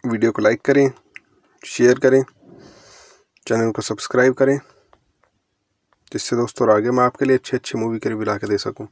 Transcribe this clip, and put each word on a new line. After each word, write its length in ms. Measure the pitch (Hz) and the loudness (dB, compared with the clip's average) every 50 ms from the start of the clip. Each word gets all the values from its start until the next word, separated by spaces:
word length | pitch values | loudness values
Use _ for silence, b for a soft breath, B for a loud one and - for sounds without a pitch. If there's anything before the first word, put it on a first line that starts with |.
| - | -4
वीडियो 280 | 120 117 107 113 113 | -4 -2 0 0 0
को 100 | - - | 0 2
लाइक 200 | 107 110 117 104 _ | 0 0 0 2 _
करें, 260 | - 135 139 139 131 123 - _ _ _ - _ _ _ _ _ _ _ _ - | 2 2 4 2 2 -2 -8 _ _ _ -20 _ _ _ _ _ _ _ _ -18
शेयर 360 | - - - 120 120 127 139 | -14 -2 2 4 4 4 4
करें, 220 | - 131 131 135 135 - _ _ _ B B B B B B B B B B B B B B B B B _ _ _ | 4 4 4 4 2 -2 _ _ _ B B B B B B B B B B B B B B B B B _ _ _
चैनल 240 | - 117 113 113 113 | -4 -2 0 0 -2
को 100 | 107 - | -2 -4
सब्सक्राइब 520 | - - 110 - - - - 127 127 131 127 | -6 -6 -8 -8 -8 -2 0 2 2 2 2
करें, 240 | - 135 135 139 139 b b b b b b b _ _ _ _ _ _ _ _ _ _ _ _ _ _ _ _ _ _ _ _ _ _ _ | 2 2 2 2 -2 b b b b b b b _ _ _ _ _ _ _ _ _ _ _ _ _ _ _ _ _ _ _ _ _ _ _
जिससे 240 | - - - - 127 | -10 -10 -6 -4 -4
दोस्तों 320 | 120 120 117 - - 123 | -4 -4 -4 -2 0 2
और 60 | 113 107 | 4 4
आगे 160 | 107 107 120 | 2 2 0
मैं 120 | 127 127 123 | 2 2 2
आपके 220 | 123 - - 135 | 0 0 -2 0
लिए 120 | 131 131 | 2 2
अच्छी 200 | 127 - - - | 0 0 -4 -6
अच्छी 200 | 123 - - - | -6 -6 -6 -6
मूवी 220 | 117 113 117 117 110 | -6 -4 -4 -6 -4
के 100 | - 123 | -4 -6
रिव्यू 160 | 113 107 107 | -6 -4 -4
ला 120 | 107 104 | -4 -4
के 100 | 101 - | -4 -2
दे 100 | 104 104 | -4 -4
सकूँ। 300 | 98 - 110 101 - 107 104 | -2 -2 -8 -10 -10 -16 -18